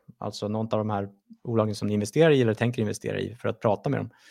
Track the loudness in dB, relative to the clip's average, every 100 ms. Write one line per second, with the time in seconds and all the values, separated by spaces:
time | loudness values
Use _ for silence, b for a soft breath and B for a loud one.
0 | -20 -12 -10 -6 -4 -4 -2 -2 0 -2
1 | -4 -12 -20 -14 -2 0 0 0 -2 0
2 | 0 4 6 6 4 2 0 0 -4 -4
3 | -6 -6 -6 -6 -6 0 0 0 0 -2
4 | -4 b b